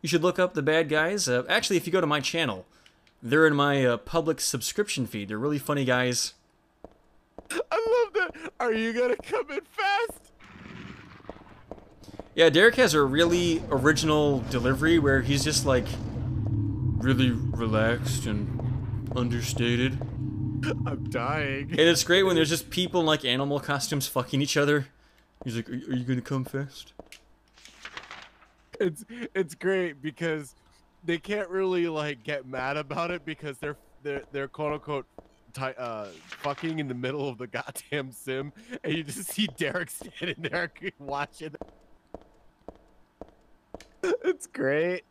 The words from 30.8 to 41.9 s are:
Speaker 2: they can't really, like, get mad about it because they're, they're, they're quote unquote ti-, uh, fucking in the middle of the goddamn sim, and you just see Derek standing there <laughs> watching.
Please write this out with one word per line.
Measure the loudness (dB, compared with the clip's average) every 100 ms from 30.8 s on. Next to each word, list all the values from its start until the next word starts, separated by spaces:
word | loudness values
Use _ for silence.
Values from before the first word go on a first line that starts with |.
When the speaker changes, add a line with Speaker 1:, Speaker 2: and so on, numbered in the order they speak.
| _ _
Speaker 2:
they | -4 -4
can't | -2 -4 -2
really, | 0 2 2 0
like, | 0 -4 -6
get | -6 -6 -6
mad | -4 -2 -4
about | -4 -4 -4
it | -4
because | -8 -10 -10 -8
they're, | -8 -8 _ -10
they're, | -6 -6 -6
they're | -8 -8
quote | -4 -4
unquote | -4 -6 -6 -8 -20 _ _ _
ti-, | -8 -8 -6
uh, | -8 -6 -10 -14 -18 -8
fucking | -6 -4 -4 -4
in | -6
the |
middle | -4 -4 -4 -6
of | -6
the | -8
goddamn | -8 -8 -14 -8 -6 -6
sim, | -12 -8 -6 -6 -12 -16 -8
and | -4
you | -4
just | -6 -10 -8
see | -4 -6 -2
Derek | -4 -4 -8
standing | -12 -16 -8 -8 -6
there | -6 -4 -6 -8
<laughs> | -12 _
watching. | -10 -6 -8 -10 -14 -12 -18 -20 _